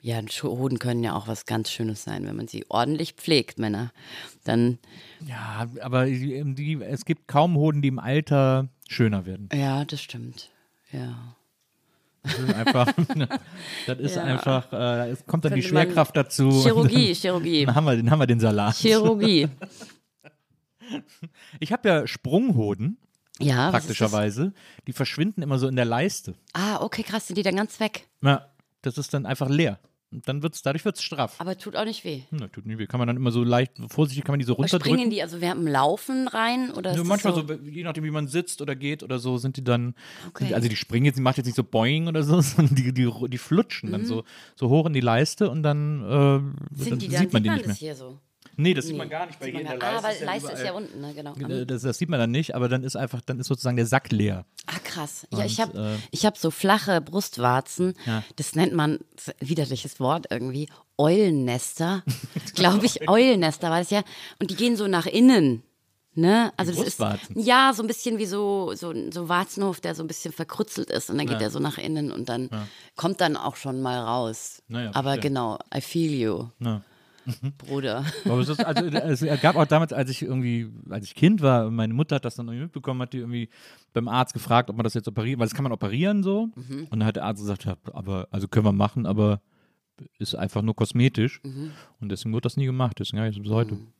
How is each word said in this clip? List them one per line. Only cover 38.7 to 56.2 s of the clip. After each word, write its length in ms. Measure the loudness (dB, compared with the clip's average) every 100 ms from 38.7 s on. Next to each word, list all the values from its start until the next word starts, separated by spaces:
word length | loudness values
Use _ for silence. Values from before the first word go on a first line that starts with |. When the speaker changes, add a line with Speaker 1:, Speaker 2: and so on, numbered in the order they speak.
| -6
Speaker 1:
geht 280 | -6 -6
oder 160 | -6 -4
so, 180 | -2 -2
sind 200 | -2 -4
die 60 |
dann, 300 | 0 0 0 -8 -16 -18 -18
Speaker 2:
Okay. 260 | -4 0 2
Speaker 1:
also 120 | 0
die 80 | -2
springen 300 | -2 2 2
jetzt, 120 | 4
die 20 |
macht 160 | 0 0
jetzt 80 | -2
nicht 100 | -2
so 80 |
boing 440 | 0 2 2 2 0
oder 160 | 0
so, 180 | 4 4
<laughs> 0 |
sondern 320 | 6 6 6 4
die, 160 | 2
die, 200 | 2 2 0 -6
die 100 | -6
flutschen 540 | 0 2 2 -4 -6
dann 100 | -4
Speaker 2:
Mhm. 40 | -2
Speaker 1:
so, 160 | -4 -6 -20 -20 _
so 140 | 4
hoch 180 | 4 4
in 60 |
die 80 | 2
Leiste 500 | 2 4 2 2 0
und 100 | 2
dann, 400 | 0 0 0 -4
äh, 760 | 0 4 6 4 0 -8 -12 -6
Speaker 2:
Sind 160 | -4
Speaker 1:
dann 60 | -2
Speaker 2:
die 60 | -2
Speaker 1:
sieht 80 |
Speaker 2:
dann, 60 | 2
Speaker 1:
man 0 |
die 0 |
Speaker 2:
sieht 140 | 2
man 80 | 4
Speaker 1:
nicht 80 | 2
mehr. 160 | 0 -2
Speaker 2:
das 100 | -6
hier 180 | -6 -12
so? 220 | -14 -20 _ _ -16 0
Speaker 1:
Nee, 180 | 2
das 120 | 2 -2
sieht 60 | -6
Speaker 2:
Nee, 20 |
Speaker 1:
man 100 | -8
gar 160 | -8 -8
nicht, 140 | -8
weil 60 | -10
Speaker 2:
sieht 80 | -8
Speaker 1:
hier 80 |
Speaker 2:
man 100 | -8 -6
Speaker 1:
in 40 |
der 100 | -4
Speaker 2:
gar, 100 | -4
ah, 20 |
Speaker 1:
Leiste 60 | -4
Speaker 2:
weil 60 | -6
Speaker 1:
ist 40 |
ja 60 | -6
Speaker 2:
Leiste 220 | -6 -8
ist 60 | -8
Speaker 1:
überall 60 | -8
Speaker 2:
ja 60 |
unten, 280 | -8 -12 -12
ne, 120 | -14
genau. 200 | -12 -14 -10
Speaker 1:
Äh, 260 | -6 -6
Speaker 2:
Mhm. 60 | -4
Speaker 1:
das, 140 | -4
das 140 | -4 -4
sieht 120 | -2
man 100 | 0
dann 120 | 2
nicht, 240 | 0 -2 -2
aber 120 | 0
dann 160 | 0
ist 140 | -2 -6
einfach, 240 | -6 -6
dann 180 | -8 -8
ist 80 | -4
sozusagen 300 | -2 0 0
der 80 | 2
Sack 260 | 2 2
leer. 340 | 2 2 0 -10 -16 -12
Speaker 2:
Ah, 140 | -10
krass. 420 | -10 -8 -8 -10 -8
Ja, 140 | -4 -4
ich 140 | -2
Speaker 1:
Und, 60 | -4
Speaker 2:
hab, 60 | -2
Speaker 1:
äh, 200 | -4 -4 -6
Speaker 2:
ich 140 | 0